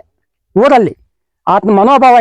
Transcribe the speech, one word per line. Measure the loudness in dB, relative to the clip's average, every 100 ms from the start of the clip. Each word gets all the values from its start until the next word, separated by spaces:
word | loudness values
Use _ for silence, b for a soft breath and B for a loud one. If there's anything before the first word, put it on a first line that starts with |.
| -6 _ _ _ _ -2
ಊರಲ್ಲಿ | 0 0 -2 -8 _ _ _ _ -4
ಆತನ | -4 -2 0
ಮನೋಭಾವ | 0 2 2 2